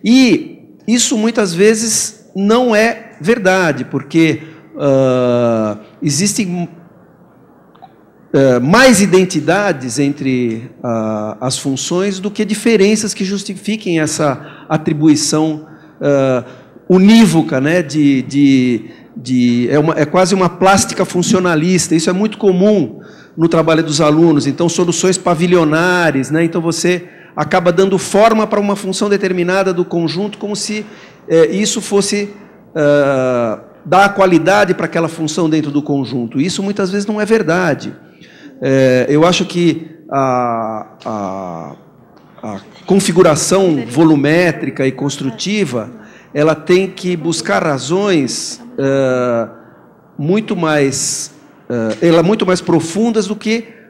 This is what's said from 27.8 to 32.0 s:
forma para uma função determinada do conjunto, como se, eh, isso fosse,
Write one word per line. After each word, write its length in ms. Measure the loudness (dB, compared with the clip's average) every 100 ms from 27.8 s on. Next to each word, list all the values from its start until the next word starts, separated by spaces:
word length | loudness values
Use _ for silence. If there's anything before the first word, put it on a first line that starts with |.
| 2 0
forma 480 | 0 2 4 4 0
para 140 | -2
uma 160 | -2 -4
função 320 | -6 -4 -2
determinada 640 | 0 0 -2 0 0 0
do 120 | -2
conjunto, 520 | -2 -2 -2 -4 -8 -8
como 180 | -8 -8
se, 280 | -6 -8 -10 -20 -20 -20 0
eh, 180 | 2 4
isso 340 | 2 -2 -4
fosse, 500 | -2 -2